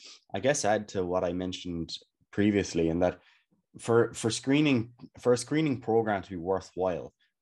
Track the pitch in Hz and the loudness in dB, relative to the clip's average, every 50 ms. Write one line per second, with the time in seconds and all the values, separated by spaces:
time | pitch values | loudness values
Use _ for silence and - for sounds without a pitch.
0 | - - - - _ _ - 98 110 127 147 139 - 101 107 107 104 - - 101 | -20 -20 -20 -20 _ _ -8 -2 0 0 0 2 2 0 0 0 0 -4 -4 -4
1 | 92 87 90 92 90 90 87 90 92 90 87 - - 90 87 85 82 80 - - | -2 0 0 0 0 0 -2 -2 -4 -4 -6 -8 -8 -8 -6 -6 -6 -8 -10 -14
2 | - _ _ _ _ _ - - 101 107 104 101 92 - - 85 82 82 80 85 | -16 _ _ _ _ _ -2 2 2 4 4 2 0 0 0 0 0 2 2 2
3 | 90 90 85 - _ _ _ _ _ _ _ _ _ _ _ 107 - - 117 117 | 0 0 0 -4 _ _ _ _ _ _ _ _ _ _ _ -10 -2 2 4 4
4 | 117 113 - - - 117 113 - - - 135 147 156 151 135 123 113 - - - | 4 2 -2 -4 -4 -2 -2 -2 0 2 2 4 4 4 2 2 0 -4 -10 -18
5 | - - _ - - 123 123 120 - - 143 151 160 151 131 113 - - 110 113 | -20 -20 _ -2 0 2 2 2 0 -2 -2 0 0 0 -2 -2 -2 0 2 2
6 | 113 110 104 95 90 - 98 85 80 90 95 92 - - - 87 90 92 87 76 | 2 2 0 -2 -4 -6 -10 -6 -2 -2 -2 -2 -2 -6 -4 -2 -2 0 0 -2
7 | 60 - - _ _ _ _ _ | -6 -10 -16 _ _ _ _ _